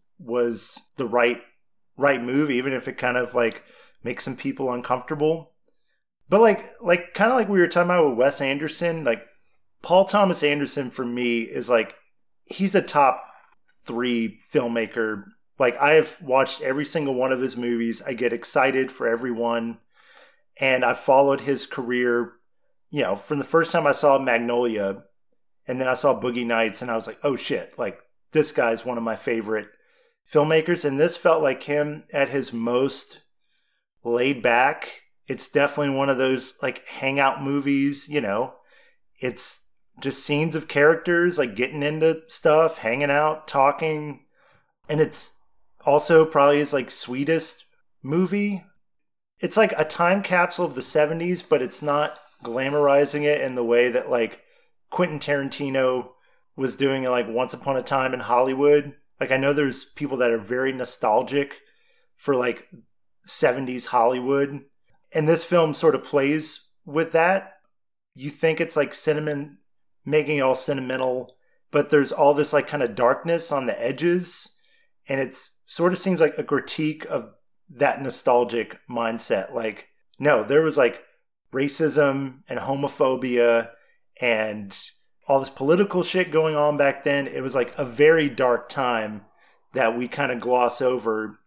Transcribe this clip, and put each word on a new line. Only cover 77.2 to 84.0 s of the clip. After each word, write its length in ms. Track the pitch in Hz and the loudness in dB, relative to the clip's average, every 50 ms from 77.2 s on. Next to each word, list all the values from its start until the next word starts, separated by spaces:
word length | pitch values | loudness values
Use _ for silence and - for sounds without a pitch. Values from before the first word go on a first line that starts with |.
| 110 107 - _ _ _ _ _ _ | -8 -10 -18 _ _ _ _ _ _
that 320 | - 143 120 143 135 117 - | -14 -4 -2 0 0 0 -2
nostalgic 800 | 139 127 - - - 131 123 120 123 113 117 117 107 - - - _ | -4 -6 -6 -4 0 2 2 2 2 0 -2 -6 -6 -8 -10 -20 _
mindset. 640 | - 123 120 117 113 113 113 - - 110 98 90 - | -10 -6 -4 -4 -4 -4 -6 -4 -2 -2 -2 -2 -4
Like, 360 | - 120 113 110 101 - - _ _ _ _ _ _ - | -6 -6 -6 -6 -8 -10 -14 _ _ _ _ _ _ -2
no, 240 | 131 147 143 113 107 | 2 2 2 2 2
there 180 | 107 135 156 | 2 2 2
was, 160 | 160 156 139 | 2 2 2
like, 240 | 143 127 117 - - - _ _ _ _ _ _ _ _ _ | 2 2 2 0 -4 -14 _ _ _ _ _ _ _ _ _
racism 920 | - 131 143 143 143 - 160 147 143 151 147 139 135 139 139 131 127 - _ | -4 -4 -4 -2 -2 0 -2 0 2 2 2 2 2 -2 -4 -8 -10 -14 _
and 120 | - 127 120 | -10 -10 -6
homophobia 1120 | - 131 139 139 143 139 - - 143 131 131 123 131 127 123 120 120 120 117 117 113 - - - _ _ _ _ | -4 -4 -4 -4 -4 -4 -2 0 0 0 0 -2 -2 0 2 4 4 4 4 2 0 -4 -10 -20 _ _ _ _